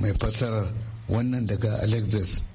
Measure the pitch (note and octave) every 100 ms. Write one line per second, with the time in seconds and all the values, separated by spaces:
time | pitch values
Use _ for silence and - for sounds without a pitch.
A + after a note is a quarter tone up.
0 | G#2 F#2+ A2 G#2+ B2 A2 G2 - - -
1 | - G#2+ B2 B2+ A2 G2+ A#2 G#2+ G#2+ A2+
2 | G2+ G#2+ F#2 - -